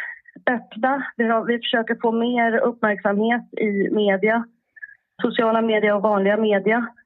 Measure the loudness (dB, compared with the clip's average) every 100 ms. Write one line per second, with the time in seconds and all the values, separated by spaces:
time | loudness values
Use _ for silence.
0 | -10 -14 -20 -8 -4 -4 -6 -4 -2 -2
1 | -4 -2 0 0 0 -2 -2 -2 -2 -2
2 | -2 0 0 0 0 2 0 0 -2 -2
3 | 0 0 0 -2 -4 -4 -2 0 0 0
4 | 2 2 2 0 -4 _ _ -20 -20 -20
5 | _ -4 -2 0 2 2 2 2 2 2
6 | 2 2 2 2 2 2 2 0 -2 -10